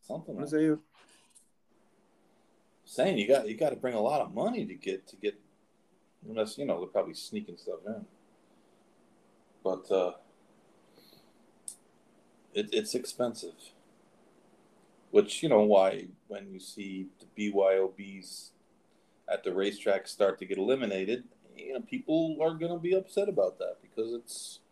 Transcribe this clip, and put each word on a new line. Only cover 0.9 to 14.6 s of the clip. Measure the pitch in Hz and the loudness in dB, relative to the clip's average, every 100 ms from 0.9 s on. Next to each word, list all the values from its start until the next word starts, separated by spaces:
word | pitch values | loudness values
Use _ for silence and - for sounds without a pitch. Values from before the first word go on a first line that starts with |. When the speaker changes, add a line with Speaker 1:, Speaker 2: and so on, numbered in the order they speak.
| _ - _ _ _ _ _ _ _ _ _ _ _ _ _ _ _ _ _ | _ -20 _ _ _ _ _ _ _ _ _ _ _ _ _ _ _ _ _
Speaker 1:
Saying | - - 165 156 | -16 0 2 2
you | 101 | 6
got, | 135 107 | 4 4
you | 113 | 0
gotta | 156 127 | 0 0
bring | 127 | -2
a | 117 | 0
lot | 110 147 | 2 0
of | 98 | -2
money | 104 180 240 | -2 -2 -2
to | 107 | -6
get, | 90 - 95 - | -8 -6 -6 -8
to | - | -6
get, | 104 - _ _ _ _ _ _ _ _ 107 | -6 -6 _ _ _ _ _ _ _ _ -10
unless, | 110 107 - | -4 -4 -2
you | |
know, | 139 85 | -2 -2
they're | 92 | -2
probably | 104 85 | -2 -2
sneaking | 80 - 107 107 87 | -6 -8 -8 -10 -14
stuff | - 90 107 | -10 -10 -8
in. | 110 - _ _ _ _ _ _ _ _ _ _ _ _ _ _ _ | -10 -12 _ _ _ _ _ _ _ _ _ _ _ _ _ _ _
But, | 95 92 - | -4 -4 0
uh, | 95 90 - - _ _ _ _ _ _ - - - - _ _ _ - - _ _ _ _ _ _ _ | 2 2 -4 -20 _ _ _ _ _ _ -20 -20 -20 -20 _ _ _ -20 -20 _ _ _ _ _ _ _
it, | - 107 | -6 -2
it's | 117 107 | -2 -2
expensive. | 123 120 - 123 110 - - - _ _ _ _ _ _ _ _ _ | -6 -8 -4 -4 -4 -14 -16 -20 _ _ _ _ _ _ _ _ _